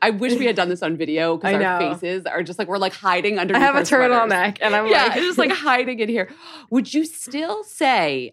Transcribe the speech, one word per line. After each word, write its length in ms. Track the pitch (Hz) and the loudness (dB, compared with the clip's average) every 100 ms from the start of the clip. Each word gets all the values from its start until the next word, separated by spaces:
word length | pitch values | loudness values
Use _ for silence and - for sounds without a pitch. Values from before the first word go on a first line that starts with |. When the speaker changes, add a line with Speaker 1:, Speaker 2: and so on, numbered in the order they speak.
Speaker 1:
I 80 | 220 | 0
wish 260 | 202 254 240 | 2 0 0
we 80 | 240 | 0
had 100 | 190 | 0
done 140 | 180 | -2
this 140 | 180 | -2
on 120 | 165 160 | -4 -4
video 420 | 156 156 165 165 | -2 0 0 0
'cause 100 | 185 | 0
Speaker 2:
I 60 | 202 | 0
Speaker 1:
our 240 | 190 180 | 0 0
Speaker 2:
know. 140 | 175 - | -2 -4
Speaker 1:
faces 320 | 175 185 170 | -6 -6 -4
are 160 | 165 | -6
just, 160 | 175 180 | -6 -6
like, 80 | 175 | -6
we're, 100 | 196 | -2
like, 160 | 190 | -2
hiding 460 | - 196 180 208 202 | -2 0 0 0 -2
underneath 240 | 180 240 | 0 2
Speaker 2:
I 20 | 277 | 4
have 80 | |
a 60 | 277 | 4
Speaker 1:
our 60 | - | 2
sweaters. 300 | 269 254 240 | 4 4 4
Speaker 2:
turtleneck, 420 | 226 185 202 202 | 2 2 0 0
and 140 | 214 208 | 0 2
I'm 100 | 220 | 4
Speaker 1:
Yeah, 200 | 339 247 | 4 4
Speaker 2:
like 60 | 269 | 2
Speaker 1:
just, 240 | 359 349 | 0 0
like, 100 | 311 | 0
hiding 480 | 381 294 254 254 233 | 0 2 2 0 -4
in 60 | 220 | -2
here. 220 | 226 185 - - 311 - | -2 -4 -10 -20 -20 -2
Would 240 | 247 - | -2 0
you 100 | 302 320 | -2 -4
still 580 | - - 285 320 427 | -8 -10 -8 -6 -6
say, 680 | 415 - 285 226 156 135 123 | -10 -2 2 2 2 -2 -4